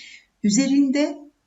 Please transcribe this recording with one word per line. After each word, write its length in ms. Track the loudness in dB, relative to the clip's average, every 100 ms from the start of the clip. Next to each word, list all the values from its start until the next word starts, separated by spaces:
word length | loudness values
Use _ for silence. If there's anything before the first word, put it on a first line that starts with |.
| -20 -20 _ _
Üzerinde 760 | -2 0 2 2 2 0 -2 -6 -18 _